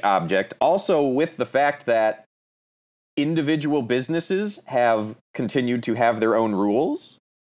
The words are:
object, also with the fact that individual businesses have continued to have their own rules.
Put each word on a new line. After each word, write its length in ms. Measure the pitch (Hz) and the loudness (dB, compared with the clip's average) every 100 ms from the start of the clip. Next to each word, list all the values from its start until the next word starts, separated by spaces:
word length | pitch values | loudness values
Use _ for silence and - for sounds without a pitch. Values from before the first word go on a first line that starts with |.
object, 500 | 101 95 85 95 98 - | 0 0 2 0 -2 0
also 420 | 143 190 - 170 | 0 2 0 0
with 340 | 143 127 165 - | 2 0 -2 -4
the 100 | 123 | -2
fact 400 | 135 143 143 - | 0 0 0 0
that 380 | 113 110 107 - _ _ _ _ _ _ _ _ - | 2 2 -2 -10 _ _ _ _ _ _ _ _ -4
individual 640 | 143 165 143 156 147 147 | -2 0 0 0 0 -2
businesses 800 | 117 123 131 165 165 190 208 202 - | 0 -2 -2 -4 -2 -4 -4 -8 -6
have 500 | 131 120 113 107 107 _ | 0 2 2 -2 -10 _
continued 480 | - 120 143 123 120 | -6 -4 -2 -2 -2
to 100 | 117 | -2
have 260 | 110 117 110 | 2 2 2
their 140 | 110 110 | 2 2
own 180 | 113 | 2
rules. 640 | 98 104 107 170 294 - - _ _ _ | 0 0 0 0 -4 -10 -20 _ _ _